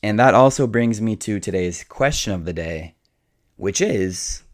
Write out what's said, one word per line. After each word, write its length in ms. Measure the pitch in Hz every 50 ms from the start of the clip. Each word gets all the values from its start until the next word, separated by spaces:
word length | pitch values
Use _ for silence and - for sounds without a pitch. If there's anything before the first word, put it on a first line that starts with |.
| -
And 160 | 104 104 107
that 160 | 123 131 101
also 320 | 113 131 135 - - 139
brings 340 | 120 107 120 117 117 113 104
me 140 | 110 113 110
to 220 | 107 - - 107 98
today's 440 | - - 92 92 90 90 87 - -
question 500 | _ - - 135 139 147 - - 113 98
of 120 | 90 80
the 80 | 85 87
day, 420 | 82 82 82 82 78 82 82 _ _ _ _ _ _ _ _ _ _ _ _ _
which 260 | _ - 98 98 -
is 600 | 185 214 143 104 92 95 92 - - - - - _ _